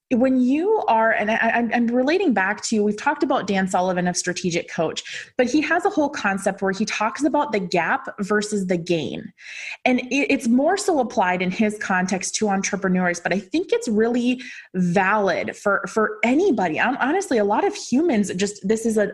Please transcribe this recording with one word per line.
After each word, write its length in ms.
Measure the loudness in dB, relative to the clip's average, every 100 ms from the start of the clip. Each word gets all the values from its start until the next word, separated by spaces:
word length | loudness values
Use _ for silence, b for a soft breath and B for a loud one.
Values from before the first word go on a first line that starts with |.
| -2
when 280 | 2 4 4
you 460 | 2 2 2 0 2
are, 240 | 4 4
and 200 | 2 0
I, 60 | 0
I'm, 360 | 2 0 0
I'm 120 | 0 2
relating 460 | 2 2 2 2
back 260 | 2 0 -2
to, 200 | -2 0
we've 120 | 0 0
talked 260 | -2 0
about 240 | 0 0 0
Dan 200 | 0 2
Sullivan 400 | 2 2 0 0
of 100 | -2
Strategic 540 | -4 -4 -2 -2 -4
Coach, 640 | -2 -2 -4 -10 -14 -8 -2
but 80 | 2
he 160 | 2
has 220 | 0 0 0
a 40 |
whole 200 | 0 -2
concept 500 | -2 -4 -2 -2 -2
where 120 | -2
he 120 | -2
talks 400 | -4 -2 -4 -2
about 280 | 0 0 0
the 60 | -2
gap 500 | 0 0 0 -2 -4 -6
versus 460 | 0 0 0 -2 0
the 100 | -2
gain. 560 | 0 -2 -2 -8 -12 -18 B B B B
And 160 | 0 0
it, 300 | 0 -2 0
it's 160 | 0 2
more 300 | 2 2 0
so 240 | 0 0
applied 400 | 0 0 0 0
in 100 | -2
his 280 | 0 0 0
context 560 | -2 0 0 -2 -4 -2
to 120 | 0
entrepreneurs, 680 | 0 -2 -2 0 2 0 -2
but 140 | -2
I 80 | -4
think 320 | -2 -4 0
it's 160 | -2 0
really 540 | 2 2 2 0 -2 B B B
valid 840 | -2 2 2 4 2 2 0 -2 -2
for, 260 | 0 0 0
for 300 | 0 0 0
anybody. 540 | 0 2 2 2 0 0
Hon-, 220 | 0 0
honestly, 400 | 0 0 0 0
a 60 |
lot 200 | 2 2
of 100 | 0
humans 580 | -2 -2 0 2 2 0
just, 340 | -2 -4 -4 -2
this 160 | 0
is 140 | 0 0
a, 120 | 0